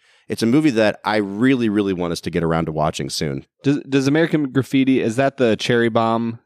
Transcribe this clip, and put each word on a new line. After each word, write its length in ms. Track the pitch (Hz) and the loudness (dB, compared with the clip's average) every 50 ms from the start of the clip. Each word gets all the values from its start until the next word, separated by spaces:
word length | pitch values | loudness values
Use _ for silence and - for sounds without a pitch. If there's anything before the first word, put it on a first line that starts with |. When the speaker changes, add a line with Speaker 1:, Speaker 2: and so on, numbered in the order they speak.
| _ _ _ _ _ - | _ _ _ _ _ -10
Speaker 1:
It's 160 | 107 - 117 | -6 -2 0
a 20 | |
movie 240 | 117 117 151 156 156 | 2 2 4 4 2
that 300 | 120 110 110 104 - - - | 2 4 2 2 0 -2 -4
I 120 | - 107 | -2 -2
really, 540 | 107 104 98 98 104 120 131 135 123 120 110 | 0 -2 -2 -2 0 2 2 2 2 2 0
really 240 | 101 104 104 98 95 | 2 0 0 0 -2
want 200 | 85 90 85 85 | -2 -2 -4 -4
us 80 | - | -6
to 80 | - 92 | -6 -4
get 140 | 80 87 82 | -4 -2 0
around 220 | 80 82 82 82 78 | 0 0 0 -2 -2
to 40 | |
watching 380 | 78 78 76 78 - - 73 71 | -2 -2 -2 -2 -2 -4 -8 -8
soon. 380 | - - 85 76 67 67 - _ _ _ - | -6 -6 -6 -4 -6 -8 -10 _ _ _ -2
Speaker 2:
Does, 160 | 139 143 139 - - | -2 -2 -2 -2 -2
does 180 | 131 139 131 139 | -2 0 0 2
American 440 | 143 156 165 165 - 160 151 131 | 2 2 2 0 0 -2 -2 -2
Graffiti, 480 | 123 135 123 - - 135 135 131 131 123 | -2 -2 -2 0 0 2 2 2 2 2
is 140 | 80 117 110 | 0 0 0
that 220 | 120 135 135 - - | 0 0 0 0 0
the 180 | 127 113 107 | 2 2 2
cherry 340 | - - - 127 117 117 117 | 0 0 0 0 2 2 2
bomb 480 | 110 120 113 113 113 113 117 117 117 117 - | 0 0 0 0 0 -2 -2 -4 -8 -10 -14